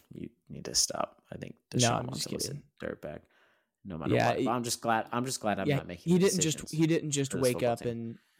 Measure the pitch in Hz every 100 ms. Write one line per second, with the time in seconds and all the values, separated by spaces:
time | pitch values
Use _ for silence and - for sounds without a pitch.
0 | - 82 82 _ - 69 - - - -
1 | - - - - - - - 123 117 -
2 | - - - - - - - - 50 -
3 | 76 76 - _ _ _ _ _ 98 80
4 | - 120 120 120 127 123 120 - 117 110
5 | - 120 131 - 107 98 95 139 82 90
6 | 165 180 196 185 160 147 - 156 160 165
7 | - 139 139 - 127 123 123 117 120 117
8 | 117 120 _